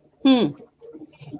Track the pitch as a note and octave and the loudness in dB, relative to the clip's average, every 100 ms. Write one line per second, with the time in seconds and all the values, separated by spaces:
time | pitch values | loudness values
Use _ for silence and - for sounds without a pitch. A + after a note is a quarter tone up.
0 | _ _ C4+ B3 D#3 - - _ - - | _ _ 0 2 -2 -8 -20 _ -20 -20
1 | - - - | -20 -20 -20